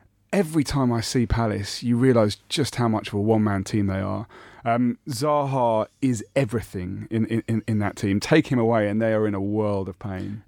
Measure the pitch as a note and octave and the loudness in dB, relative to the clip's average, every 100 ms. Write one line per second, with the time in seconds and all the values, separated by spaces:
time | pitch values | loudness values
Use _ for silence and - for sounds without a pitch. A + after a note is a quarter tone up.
0 | _ _ _ F#3+ E3 D#3+ C#3 C#3 B2+ A#2 | _ _ _ -2 0 0 0 0 0 0
1 | G#2+ C3 A2+ A#2 A2+ G2+ G2+ - B2 A#2+ | 0 0 2 2 0 -2 -6 -6 0 2
2 | C3 A#2 G#2 - - - C3 - A#2 G#2+ | 4 6 4 0 -6 -2 -2 0 0 0
3 | G#2 G2+ G#2+ A2 G#2 G2 F#2+ A2 G2 F#2+ | -2 -2 2 4 2 0 -2 -2 0 -2
4 | G2 G2 G#2+ - - - A#2+ A#2+ B2 A#2 | -4 -6 -8 -16 -20 -8 -2 0 0 -2
5 | - A#2+ D3+ D3 C#3 C3+ A#2 A2 G#2+ - | -6 -4 0 0 0 0 2 2 -2 -2
6 | C3+ A2+ - C#3 B2 A#2 - G2 F2+ G2+ | -2 -2 -2 -2 0 -2 -6 -8 -8 -8
7 | G#2+ A2 A2 A2+ - A2+ - G#2+ G2+ - | -4 -2 0 -2 -2 -2 0 0 0 -2
8 | G#2 G2+ - E3+ - B2+ A2+ A2+ G#2 G#2+ | 0 0 4 2 4 2 2 2 2 0
9 | A2+ A2 G#2+ G2 G2+ G#2+ G#2+ G2+ F#2+ - | 0 2 0 -2 -2 -2 0 -2 -4 -8
10 | G#2 F#2 F#2+ G#2+ | -8 -8 -8 -10